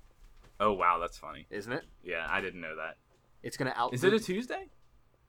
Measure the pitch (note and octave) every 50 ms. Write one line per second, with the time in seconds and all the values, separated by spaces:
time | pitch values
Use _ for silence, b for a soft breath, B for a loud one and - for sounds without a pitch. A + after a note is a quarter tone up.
0 | - - - - - - - - - - - - G2+ G#2+ G2+ F2+ F2 F2 E2+ E2
1 | E2+ E2+ - - D2 D#2 D2 C#2+ - - - G#2 G2 A#2 C3 E3 - - - -
2 | - F2+ E2+ E2 E2 C#2+ F2 G2 F#2+ F#2 F2 F2 E2 D#2+ D#2+ D#2 D#2 D#2+ D#2 _
3 | _ _ _ _ _ _ - - - A#2 - - C3+ B2+ - A2+ A#2+ B2 B2+ B2+
4 | E3+ F#3+ A3 G#3+ A3 - F3+ A3 B3+ - - F#4+ F#4+ - - - - - - -
5 | _ _ _ _ _